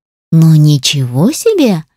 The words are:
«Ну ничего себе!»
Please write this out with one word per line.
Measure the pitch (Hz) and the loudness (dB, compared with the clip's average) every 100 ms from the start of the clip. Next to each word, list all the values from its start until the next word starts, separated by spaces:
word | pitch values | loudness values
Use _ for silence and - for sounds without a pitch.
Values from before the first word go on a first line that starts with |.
| _ _ - | _ _ -4
«Ну | 160 160 156 | 2 4 4
ничего | 151 147 - 143 127 123 202 | 2 0 -2 -4 -4 -2 -2
себе!» | 320 453 403 254 170 - | -2 -2 0 0 -2 -8